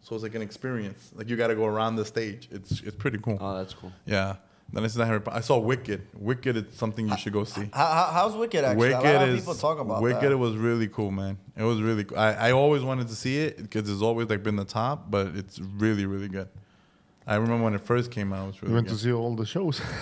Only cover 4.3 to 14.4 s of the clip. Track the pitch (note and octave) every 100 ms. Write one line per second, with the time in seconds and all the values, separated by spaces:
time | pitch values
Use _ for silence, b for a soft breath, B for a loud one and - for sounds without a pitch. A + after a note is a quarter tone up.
4.3 | F#2+ b b b G#2 A2 A#2 A2+ A2 G#2
5.3 | A#2 - C3+ A2 B2+ - G2+ - - G2+
6.3 | B2 B2+ A2+ G2+ - A2+ G#2+ G#2+ G#2 -
7.3 | G#2 G#2+ - G#2 B2+ D#3+ D#3+ F3 E3 G#3
8.3 | G#3+ A3+ F3+ C3+ G#2+ A#2+ B2+ C#3 C#3+ C3+
9.3 | B2 - - D3 D#3 A#2 A2 A#2 A2+ C#3
10.3 | C#3 A#2+ A2 A#2 A#2 A2 - G#2 F#2+ G2
11.3 | G2 - - A2 A2+ A2 A2 G2 - A2
12.3 | G2+ A#2 C3 C#3+ D3 B2+ C3 A#2+ A2 B2+
13.3 | C#3 D#3 - G#2+ G#2+ G#2 G2 A2 A#2 A2+
14.3 | G#2